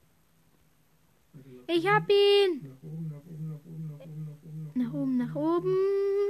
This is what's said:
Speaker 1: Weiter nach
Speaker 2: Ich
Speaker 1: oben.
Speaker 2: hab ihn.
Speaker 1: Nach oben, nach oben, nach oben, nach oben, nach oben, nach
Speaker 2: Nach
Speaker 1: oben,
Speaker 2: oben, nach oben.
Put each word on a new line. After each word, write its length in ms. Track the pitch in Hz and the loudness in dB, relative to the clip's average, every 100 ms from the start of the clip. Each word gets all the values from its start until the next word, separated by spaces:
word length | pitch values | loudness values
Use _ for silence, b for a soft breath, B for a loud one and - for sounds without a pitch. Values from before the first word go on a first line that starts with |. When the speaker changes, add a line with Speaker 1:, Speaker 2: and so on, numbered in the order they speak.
| _ _ _ _ _ _ _ _ _ _ _ _ _ | _ _ _ _ _ _ _ _ _ _ _ _ _
Speaker 1:
Weiter 160 | - - | -20 -20
nach 140 | 247 - | -16 -2
Speaker 2:
Ich 160 | 339 349 | 0 2
Speaker 1:
oben. 80 | |
Speaker 2:
hab 160 | 415 - | 2 4
ihn. 540 | 403 403 403 392 302 139 | 6 6 6 4 2 -6
Speaker 1:
Nach 140 | 131 | -16
oben, 240 | 156 160 160 | -12 -8 -8
nach 160 | 143 165 | -10 -12
oben, 240 | 156 156 | -10 -10
nach 160 | 151 170 | -10 -12
oben, 220 | 160 160 | -12 -10
nach 120 | 147 | -12
oben, 260 | 160 151 151 | -14 -12 -12
nach 180 | 147 | -12
oben, 200 | 165 156 | -14 -12
nach 120 | 156 254 | -6 -4
Speaker 2:
Nach 180 | 240 | -2
Speaker 1:
oben, 80 | 285 | -2
Speaker 2:
oben, 160 | 269 254 | 0 0
nach 180 | 240 - | -2 -2
oben. 400 | 311 349 370 370 392 392 392 392 | 0 0 2 2 2 2 2 2